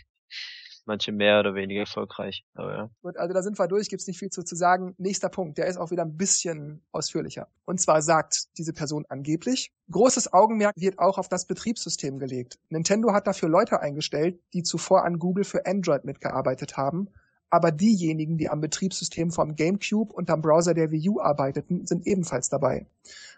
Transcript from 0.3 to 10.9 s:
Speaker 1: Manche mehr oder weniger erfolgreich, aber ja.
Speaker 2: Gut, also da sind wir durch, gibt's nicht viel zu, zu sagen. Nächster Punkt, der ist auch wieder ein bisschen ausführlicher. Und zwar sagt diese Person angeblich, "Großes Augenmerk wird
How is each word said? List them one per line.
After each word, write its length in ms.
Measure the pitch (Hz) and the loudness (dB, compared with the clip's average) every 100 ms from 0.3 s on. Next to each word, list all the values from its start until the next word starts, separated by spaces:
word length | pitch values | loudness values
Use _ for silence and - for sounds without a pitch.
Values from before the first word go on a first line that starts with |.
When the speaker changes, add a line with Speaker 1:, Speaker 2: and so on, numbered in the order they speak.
| - - - - - - | -16 -16 -18 -20 -16 -8
Speaker 1:
Manche 260 | 104 - | -6 -4
mehr 280 | 104 101 104 | 2 4 6
oder 140 | 104 98 | 4 0
weniger 260 | 98 98 | -4 -4
erfolgreich, 640 | 104 - 101 - 101 - _ - | -6 -6 -8 -8 -10 -10 _ -12
aber 200 | 92 101 | -10 -8
ja. 140 | 110 _ | -10 _
Speaker 2:
Gut, 120 | 180 180 | -12 -6
also 160 | 175 | -2
da 100 | 185 | -2
sind 160 | 185 208 | -2 -2
wir 80 | 175 | 0
durch, 220 | 202 208 | 0 -2
gibt's 180 | 190 - | -8 -10
nicht 100 | 180 | -10
viel 140 | 196 | -10
zu, 120 | - | -10
zu 120 | 170 170 | -10 0
sagen. 400 | 175 180 185 185 | 2 2 0 -6
Nächster 320 | 185 196 185 | -6 -4 -6
Punkt, 280 | - 175 151 | -4 -6 -4
der 80 | 165 | -4
ist 100 | 180 | -4
auch 140 | 170 | -4
wieder 120 | 180 | -4
ein 140 | 165 156 | -4 -2
bisschen 640 | 196 - 175 156 147 151 _ | 0 0 -2 -8 -10 -16 _
ausführlicher. 560 | 156 156 160 156 - - _ - | -8 -6 -6 -6 -10 -16 _ -6
Und 140 | 180 | -2
zwar 220 | - 156 | 4 4
sagt 560 | 151 165 - - - - | 6 2 2 -4 -6 -10
diese 160 | 160 | -8
Person 320 | - 147 151 - | -6 -6 -6 -6
angeblich, 640 | 131 143 160 240 254 - _ - | -8 -4 -2 0 -2 -4 _ -4
"Großes 420 | 175 254 254 - | 4 4 4 4
Augenmerk 400 | 180 220 220 208 208 | 6 6 6 2 2
wird 220 | 190 | -2